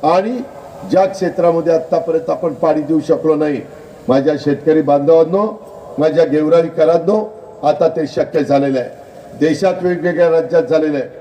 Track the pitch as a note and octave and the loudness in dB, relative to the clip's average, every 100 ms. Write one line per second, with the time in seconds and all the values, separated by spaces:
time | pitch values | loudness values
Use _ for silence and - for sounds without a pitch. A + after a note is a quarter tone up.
0 | D3+ F3+ G#3 B3 - - - - F#3+ F#3 | 2 2 0 -6 -8 -14 -18 -18 0 2
1 | F#3+ F#3+ F3 - F3 E3 D#3+ D#3+ - E3+ | 2 0 -4 0 2 2 2 0 0 -2
2 | E3 D#3+ - - E3+ C#3 E3 D#3 C#3+ D#3+ | 0 -2 -2 -4 -4 -2 0 0 0 -2
3 | D3 D3+ D#3 D3+ D3+ C3+ - - - - | 0 0 2 0 0 -4 -8 -18 -20 -14
4 | - - C#3+ D3 D3 C#3+ D#3+ D#3 C#3+ C#3+ | 0 2 2 0 -2 -2 2 2 2 2
5 | C#3+ E3 D#3+ F#3+ G#3+ A3 - - - - | 4 4 4 0 -2 -6 -16 -20 -14 -2
6 | D#3 E3 D#3 D3 D#3 E3+ E3 - D#3+ E3 | 0 2 2 2 2 2 2 0 2 2
7 | D#3+ G#3+ G#3+ - - - D3 D3+ E3+ - | 2 -2 -2 -12 -20 -4 -2 2 0 0
8 | D3 - D3 E3 C3+ C#3 C#3 C3 A#2+ - | -4 -4 -2 -2 0 0 0 -2 -4 -12
9 | - - - - D3+ D3 F#3+ F3 F3+ F3 | -20 -20 -20 -2 -2 2 0 0 -2 -2
10 | E3+ E3 E3+ E3 - E3+ E3 D#3+ D#3 D3 | -2 2 2 2 2 0 2 0 0 -4
11 | B2 - | -6 -12